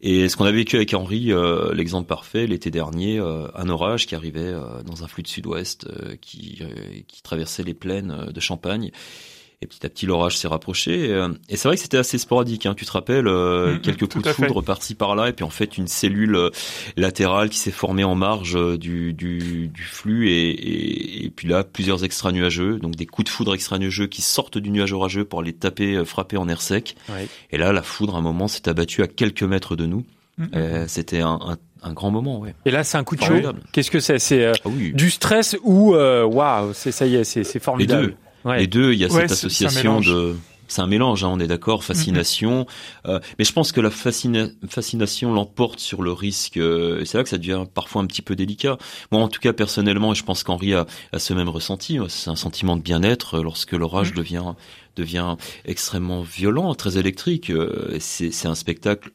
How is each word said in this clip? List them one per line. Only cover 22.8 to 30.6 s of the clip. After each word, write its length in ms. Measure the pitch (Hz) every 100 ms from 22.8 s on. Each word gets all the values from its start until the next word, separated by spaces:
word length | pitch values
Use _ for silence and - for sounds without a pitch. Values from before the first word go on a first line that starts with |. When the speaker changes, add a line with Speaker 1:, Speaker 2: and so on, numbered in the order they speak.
| 85 82
Speaker 1:
des 80 | 85
coups 220 | - 104
de 20 |
foudre 240 | - 107
extra-nuageux 540 | 98 - 95 95 95 101
qui 140 | -
sortent 360 | - - - 113
du 120 | 101
nuage 220 | 101 101
orageux 320 | 98 95 98
pour 160 | 104 85
aller 140 | 85
taper, 420 | 82 - 95 101 98
euh, 80 |
frapper 320 | 85 - 95 101
en 140 | 87
air 120 | 85
sec. 360 | - 98 - - -
Speaker 3:
Oui. 140 | 101 101 - -
Speaker 1:
Et 60 | 76
là, 140 | 85
la 120 | 98
foudre, 320 | 80 - 104 90
à 20 |
un 40 |
moment, 280 | 82 85 101
s'est 180 | - -
abattue 340 | 82 85 -
à 60 | 95
quelques 360 | - 113 -
mètres 340 | 98 95 - 82
de 80 | 82
nous. 200 | 92 123 _ _ -
Speaker 2:
Mm, 40 |
mm. 60 | 165
Speaker 1:
Euh, 300 | 80